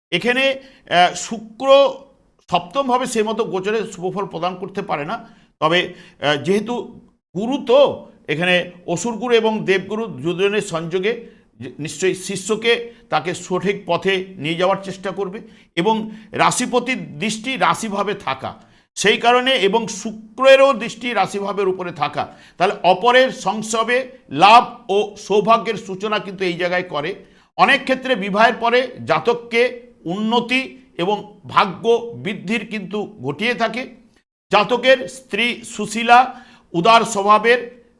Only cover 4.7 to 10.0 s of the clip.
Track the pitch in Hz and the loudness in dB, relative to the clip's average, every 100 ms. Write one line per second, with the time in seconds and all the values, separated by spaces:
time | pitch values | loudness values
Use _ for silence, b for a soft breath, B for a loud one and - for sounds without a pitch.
4.7 | 202 175 160 151 226 B B B _ 156 | -10 -6 -6 -6 -8 B B B _ 0
5.7 | 175 160 B B B 143 147 135 202 220 | 2 0 B B B -2 0 0 -2 -2
6.7 | 240 - - - _ _ 170 233 269 220 | -6 -8 -16 -20 _ _ -6 -4 -4 2
7.7 | 262 262 - - _ - 151 180 180 175 | 4 4 2 -12 _ -6 -2 2 0 0
8.7 | - - 170 233 214 240 226 220 214 160 | -10 -6 -4 -4 -6 0 2 2 0 0
9.7 | 190 190 214 | -2 -2 -6